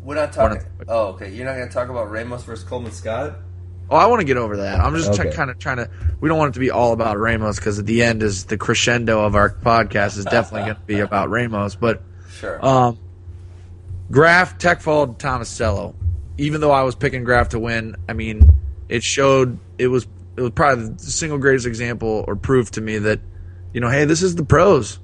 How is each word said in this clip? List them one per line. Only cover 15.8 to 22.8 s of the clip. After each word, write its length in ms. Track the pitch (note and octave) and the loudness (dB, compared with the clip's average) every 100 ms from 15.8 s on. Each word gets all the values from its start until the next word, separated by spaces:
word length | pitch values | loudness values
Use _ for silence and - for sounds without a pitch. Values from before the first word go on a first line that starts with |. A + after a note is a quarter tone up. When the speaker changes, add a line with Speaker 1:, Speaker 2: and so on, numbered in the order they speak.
| F#2 - - - - - | -6 -4 -4 -4 -8 -4
Speaker 2:
Even 240 | D3 D3+ | -2 0
though 100 | D3+ | 4
I 120 | C#3 | 4
was 120 | C3 A#2+ | 2 0
picking 280 | C#3+ B2+ | -2 -2
Graff 260 | A#2+ B2 A#2+ | 2 4 4
to 100 | A#2 | 0
win, 360 | A#2 A#2 A2 A2 - | -2 -4 -4 -10 -8
I 40 | |
mean, 360 | A2+ A2 G#2+ B2 - - - - | -6 -4 6 8 8 2 -12 -4
it 140 | A#2 | -4
showed, 560 | - - C#3 C3+ B2+ A#2 - - | -2 2 4 4 2 -2 -14 -2
it 100 | B2+ | 0
was, 200 | B2+ - - - - | 0 -4 -16 -16 -6
it 60 | |
was 80 | B2+ | -4
probably 380 | - D3+ B2+ A2 | 2 2 2 -2
the 100 | - | -10
single 380 | - - E3 D3 | -8 -6 -4 0
greatest 280 | C3+ C3+ A#2+ | 2 2 0
example 580 | A2+ A#2+ A2+ A2+ G#2+ - | -6 -6 -4 -2 -2 -4
or 80 | G2+ | -6
proof 360 | - C3 A2+ | 2 2 2
to 100 | - | -4